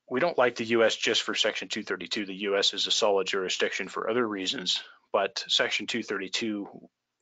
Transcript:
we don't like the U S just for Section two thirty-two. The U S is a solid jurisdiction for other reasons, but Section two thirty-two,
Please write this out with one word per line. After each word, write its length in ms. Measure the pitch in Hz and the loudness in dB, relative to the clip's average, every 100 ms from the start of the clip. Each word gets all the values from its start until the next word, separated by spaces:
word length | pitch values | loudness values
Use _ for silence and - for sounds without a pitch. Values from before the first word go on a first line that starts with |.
| - | -6
we 100 | 127 | 0
don't 180 | 175 - | 2 4
like 180 | 123 120 | 2 2
the 100 | 113 | 2
U 180 | 117 | 4
S 120 | 110 - | 6 4
just 260 | - 110 | 2 0
for 100 | - | 0
Section 360 | 101 107 - 95 | 0 0 0 -4
two 140 | 110 | -6
thirty-two. 420 | 104 92 87 110 98 | -4 -6 -4 -4 -4
The 100 | 95 | -4
U 220 | 101 98 | 0 2
S 160 | 95 | 2
is 120 | 98 92 | 0 0
a 60 | |
solid 360 | - 107 98 92 | 2 4 4 2
jurisdiction 600 | 98 92 - 107 - 92 | -2 -2 0 0 -2 -6
for 220 | 95 92 | -4 -2
other 180 | 117 113 | 0 0
reasons, 560 | 101 92 90 90 - - - _ | -2 -4 -2 -2 -2 -4 -18 _
but 320 | 104 98 - - | 0 0 -2 0
Section 400 | - 120 - 104 | 0 2 0 -2
two 160 | 120 | -4
thirty-two, 640 | 107 98 92 - 117 104 95 - - _ _ _ | -4 -6 -4 -4 -2 -4 -6 -12 -20 _ _ _